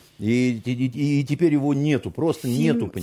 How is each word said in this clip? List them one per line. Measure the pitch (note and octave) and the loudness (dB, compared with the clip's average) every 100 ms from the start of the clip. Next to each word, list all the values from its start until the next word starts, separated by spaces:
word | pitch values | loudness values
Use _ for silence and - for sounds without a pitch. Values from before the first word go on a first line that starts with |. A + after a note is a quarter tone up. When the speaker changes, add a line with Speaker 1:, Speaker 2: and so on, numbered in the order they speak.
| - - | -20 -6
Speaker 1:
И, | G#2 B2 B2+ A#2 B2 | 0 2 2 0 -4
и, | |
и, | B2 C3 C3+ C#3+ C#3+ | -2 -2 -2 0 0
и | C3+ | 0
теперь | C#3+ E3+ | 0 2
его | D3 C#3+ | 2 2
нету, | C#3 D3+ C#3 F#2 | 0 2 0 -2
просто | G#2 D#3+ C#3+ C3 | -4 -2 -2 -2
Speaker 2:
Фильм | B2 | 0
Speaker 1:
нету, | D#3 A#3 G#3+ | 2 2 -2
Speaker 2:
«Все | - | -4